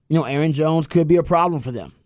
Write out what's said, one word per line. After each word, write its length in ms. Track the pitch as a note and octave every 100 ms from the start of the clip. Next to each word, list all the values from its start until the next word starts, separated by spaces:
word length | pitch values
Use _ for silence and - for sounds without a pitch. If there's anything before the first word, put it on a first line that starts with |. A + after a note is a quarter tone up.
| -
you 80 | D#3+
know, 80 |
Aaron 280 | C3 C#3 D#3+
Jones 320 | C#3+ D#3 D#3+ D#3
could 180 | F3 D#3
be 100 | F3
a 60 |
problem 380 | D#3 E3+ F3 D#3
for 100 | B2
them. 220 | A#2+ D#2 -